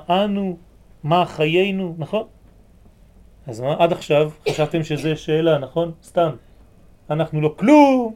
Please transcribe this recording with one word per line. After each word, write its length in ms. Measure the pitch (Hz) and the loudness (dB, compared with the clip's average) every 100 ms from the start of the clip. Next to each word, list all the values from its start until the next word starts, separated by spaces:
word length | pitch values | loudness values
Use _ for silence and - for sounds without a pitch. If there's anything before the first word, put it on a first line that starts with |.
| - | 0
אנו, 480 | 180 208 202 196 175 - _ _ - | 0 0 -2 -4 -8 -14 _ _ -10
מה 220 | 147 175 170 | 0 0 0
חיינו", 680 | - 156 165 202 190 185 165 | -2 0 2 0 -2 -6 -8
נכון? 260 | 147 208 220 - - - - - - _ - - - - - | -6 -6 -6 -16 -20 -20 -20 -20 -20 _ -20 -20 -20 -20 -14
אז 140 | 110 | -8
מה, 140 | 127 160 | -4 0
עד 120 | 170 | 0
עכשיו 400 | 175 - 147 156 - - | 0 0 2 0 -4 -6
חשבתם 340 | 147 151 165 | -2 -2 -2
שזה 320 | 156 147 147 156 | -4 -4 -4 -6
שאלה, 420 | - 156 165 151 | -2 0 2 0
נכון? 340 | 131 170 170 165 | -2 -4 -4 -6
סתם. 260 | - - 170 127 - - - _ - - - | -8 -2 -2 -2 -16 -20 -20 _ -20 -18 -6
"אנחנו 320 | 151 156 151 | -4 -4 -2
לא 140 | 151 151 | -2 0
כלום, 540 | 208 302 277 262 233 | 4 8 8 4 -2